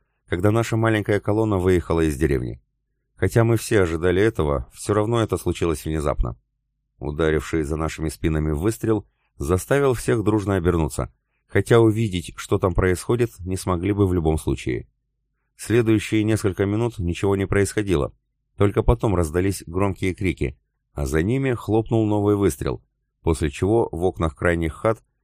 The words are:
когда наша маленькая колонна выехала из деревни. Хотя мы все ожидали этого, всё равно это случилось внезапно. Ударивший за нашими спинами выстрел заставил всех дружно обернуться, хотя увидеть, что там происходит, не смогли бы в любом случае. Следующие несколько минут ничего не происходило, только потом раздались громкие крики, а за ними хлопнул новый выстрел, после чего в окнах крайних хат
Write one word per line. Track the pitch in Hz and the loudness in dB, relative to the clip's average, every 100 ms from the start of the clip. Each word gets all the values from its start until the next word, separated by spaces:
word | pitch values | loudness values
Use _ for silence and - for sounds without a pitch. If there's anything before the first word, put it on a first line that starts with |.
| _ _ _ | _ _ _
когда | 90 104 | 0 2
наша | 110 117 113 | 2 0 0
маленькая | 113 107 101 104 | 0 0 0 -2
колонна | - 107 110 98 | 0 0 0 2
выехала | 92 90 - 85 | 2 2 2 0
из | 80 67 | 0 0
деревни. | 73 67 60 58 _ _ _ _ _ _ | 0 0 -4 -10 _ _ _ _ _ _
Хотя | 98 113 | 0 2
мы | 117 113 | 2 0
все | - 110 | 0 2
ожидали | 87 82 90 90 | 2 0 0 2
этого, | 110 - 73 69 - | 2 2 0 -2 -4
всё | - - | -10 -2
равно | 104 104 117 | 0 0 0
это | 107 87 | 0 -2
случилось | - 85 85 76 78 | -2 -2 -2 -2 -4
внезапно. | 78 73 62 62 58 _ _ _ _ _ _ | -4 -2 -2 -4 -4 _ _ _ _ _ _
Ударивший | 71 76 80 78 - 82 | -8 -2 0 0 -2 -4
за | 71 78 | -2 -2
нашими | 80 - 78 | -4 -4 -6
спинами | - 85 78 78 | -4 -2 0 0
выстрел | 73 101 113 113 107 - _ _ _ | 0 -2 -2 -2 -2 -4 _ _ _
заставил | 73 90 - 139 139 | 0 0 2 2 2
всех | 117 - 120 | 0 0 0
дружно | 101 110 98 95 | 2 0 0 2
обернуться, | 85 85 73 - 60 - _ _ _ | 2 2 0 -2 -8 -10 _ _ _
хотя | 101 - 117 | -2 4 6
увидеть, | 113 107 113 90 - - | 6 4 -2 -4 -8 -12
что | - 101 | -4 0
там | 98 | 0
происходит, | 87 92 90 - 120 117 - | 2 2 0 -2 0 0 -4
не | 90 95 | -8 -6
смогли | - 87 95 | -2 -2 -2
бы | 101 98 | 0 2
в | |
любом | 90 80 78 | 2 0 0
случае. | - 67 - 58 - _ _ _ _ _ _ _ | -2 -4 -4 -8 -10 _ _ _ _ _ _ _
Следующие | - 113 110 107 - 110 | 0 2 4 2 2 -2
несколько | 107 107 104 90 98 | 0 0 -2 -2 -2
минут | 104 120 - | 0 -4 -4
ничего | 87 82 98 98 | -6 -2 0 0
не | 95 | 0
происходило, | 101 98 - 101 78 65 - _ _ _ - | 0 0 -2 0 0 -2 -8 _ _ _ -2
только | 101 113 | 0 2
потом | 110 120 117 90 | 2 2 2 0
раздались | 80 85 95 92 - | 0 0 -2 -4 -6
громкие | 87 101 90 95 | -2 -2 -2 -4
крики, | 85 95 - 65 - _ _ _ | -2 -4 -2 -6 -8 _ _ _
а | - 69 | -8 -2
за | 78 | 0
ними | 92 131 135 | 0 0 -2
хлопнул | 120 - 110 113 113 107 | -4 0 -2 0 0 2
новый | 104 104 101 | 2 2 4
выстрел, | 98 - - 60 - _ _ _ | 2 0 -4 -6 -12 _ _ _
после | - 78 78 | -2 0 -2
чего | - 92 113 - | -2 0 2 0
в | 80 | -2
окнах | 92 - 80 - | -4 0 -4 0
крайних | 90 85 80 | 0 0 -2
хат | - 110 110 _ _ | -2 -2 -2 _ _